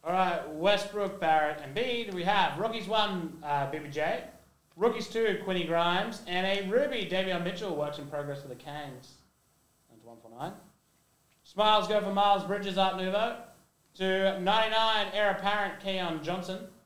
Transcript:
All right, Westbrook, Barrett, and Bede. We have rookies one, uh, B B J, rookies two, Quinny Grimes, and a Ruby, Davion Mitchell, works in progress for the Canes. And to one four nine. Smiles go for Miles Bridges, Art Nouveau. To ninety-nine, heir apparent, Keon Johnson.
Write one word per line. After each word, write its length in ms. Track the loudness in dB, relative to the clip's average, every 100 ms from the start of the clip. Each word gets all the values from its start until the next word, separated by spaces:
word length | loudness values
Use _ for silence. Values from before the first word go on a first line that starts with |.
All 100 | 0
right, 360 | 2 2 0 -6
Westbrook, 680 | 0 2 2 0 -2 -4 0
Barrett, 420 | 4 4 4 -2
and 120 | -8 -4
Bede. 360 | -2 -2 -4
We 120 | -2
have 340 | 2 4 2 0
rookies 300 | -4 -4 -2
one, 500 | 0 0 -2 -6 -8
uh, 260 | -2 -2 0
B 80 | -4
B 100 | -6
J, 360 | -2 -2 -2 -8 -18 -20 _ _ 0
rookies 320 | 0 0 -4
two, 320 | 0 0 0
Quinny 200 | -2 -2
Grimes, 600 | 0 2 2 2 -2 -6 -4
and 180 | -2 0
a 200 | 0 2
Ruby, 400 | 2 2 -2 -2
Davion 340 | -2 0 -2
Mitchell, 320 | -4 -4 -6 -4
works 240 | -4 -6
in 80 | -8
progress 340 | -8 -6 -8
for 60 | -10
the 80 | -14
Canes. 580 | -12 -12 -12 -14 -20 -20 _ _ _ _ _ _ _
And 100 | -20
to 60 | -20
one 100 | -20
four 120 | -20 -12
nine. 140 | -12 -12 -20 _ _ _ _ _ _ _
Smiles 440 | -12 2 6 6 6
go 140 | 0
for 100 | 2
Miles 320 | 4 6 4
Bridges, 360 | 2 -4 -2 2
Art 180 | 2 2
Nouveau. 400 | -2 0 0 -4 -14 -20 _ _ _ -4
To 420 | 0 4 2 2
ninety-nine, 680 | 2 4 4 4 4 2 0
heir 180 | 2 2
apparent, 480 | 2 0 0 -2 -4
Keon 440 | -4 -2 -2 -4
Johnson. 440 | -4 -4 -6 -10 -12 -20